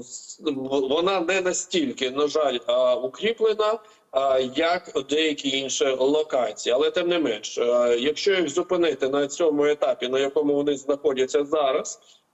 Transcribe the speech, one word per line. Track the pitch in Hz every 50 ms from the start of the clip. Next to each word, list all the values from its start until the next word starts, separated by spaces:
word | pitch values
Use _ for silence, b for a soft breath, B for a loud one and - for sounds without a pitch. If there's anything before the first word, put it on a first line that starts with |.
с-, | 120 - - - - - - - -
в-, | 156 139 135 131 131 139 143 131 131
вона | 139 160 175 190 196 190
не | 170 165 190 190
настільки, | 185 180 170 - - - - 185 147 127 117 - - 127
на | 127 139 147
жаль, | 147 143 156 151 139 131 123 - -
е, | 120 127 127 127 123
укріплена, | 123 131 127 - - 175 214 226 - 220 220 214 208 214 214 220 233 B B B B B B -
а, | 131 135 139 131 131 131 127 123
як | 139 160 165 175 180 175 - - 151 139 -
деякі | 147 151 160 156 147 143 - 139 131 135
інші | 135 131 - - 151 139 131 127
локації. | 127 139 147 151 156 151 - 135 120 113 107 - - 127 117
Але | 127 151 156
тим | 156 185 175 175
не | 175 175
менш, | 151 127 110 104 - - - 120
е, | 120 120 120 123 120 120 120 120
якщо | 123 147 151 - - 202 196
їх | 185 175 147
зупинити | 139 175 170 - 185 175 170 160 143 - - 131
на | 139 143 143
цьому | 139 - - 175 160 147 147 147
етапі, | 147 147 147 - 139 123 - 120 123
на | 131 135
якому | 139 139 139 156 147 143 143
вони | 143 143 147 143
знаходяться | 139 - - 143 139 - 151 135 127 131 131 - 147 147
зараз, | 143 151 156 143 131 135 147 - - - - b b b b b _